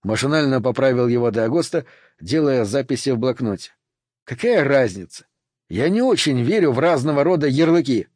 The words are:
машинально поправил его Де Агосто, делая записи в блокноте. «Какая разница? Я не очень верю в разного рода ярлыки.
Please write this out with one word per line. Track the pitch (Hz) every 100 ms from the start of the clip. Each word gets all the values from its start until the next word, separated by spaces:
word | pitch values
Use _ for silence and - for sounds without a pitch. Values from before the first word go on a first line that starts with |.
машинально | 101 110 135 156 143 131
поправил | 120 120 135 123 120
его | 120 120
Де | 107
Агосто, | 113 165 160 170 - - _ _
делая | 82 156 147 131
записи | 104 135 131 131 139
в | 120
блокноте. | 127 120 117 95 - _ _ _ _ _
«Какая | - 123 233 220
разница? | 139 139 120 95 85 - _ _ _ _ _
Я | 90 151
не | 208
очень | 254 202 151 127
верю | 120 214 160
в | 120
разного | 165 151 143 143
рода | 151 180 143
ярлыки. | 135 165 170 139 117 -